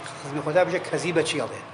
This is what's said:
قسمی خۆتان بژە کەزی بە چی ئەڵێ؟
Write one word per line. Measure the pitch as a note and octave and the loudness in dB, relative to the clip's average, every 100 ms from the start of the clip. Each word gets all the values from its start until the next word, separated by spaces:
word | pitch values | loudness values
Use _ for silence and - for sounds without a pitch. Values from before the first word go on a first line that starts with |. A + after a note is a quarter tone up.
| - | -10
قسمی | - C#3 D3 D3 | -10 -6 -4 2
خۆتان | E3+ F3 | 4 4
بژە | F3 - | 2 0
کەزی | D3+ E3+ E3 | -2 2 2
بە | - | 2
چی | D3 | 0
ئەڵێ؟ | A#2+ - - | -2 -6 -12